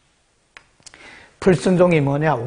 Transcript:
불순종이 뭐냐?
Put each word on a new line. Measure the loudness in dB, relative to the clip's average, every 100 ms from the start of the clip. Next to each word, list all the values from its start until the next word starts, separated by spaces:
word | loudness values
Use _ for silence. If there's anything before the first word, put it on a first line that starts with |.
| _ _ _ _ _ -20 -20 _ -20 -20 -20 -20 -20 _
불순종이 | 0 0 0 2 2 2
뭐냐? | -2 -2 -2 -4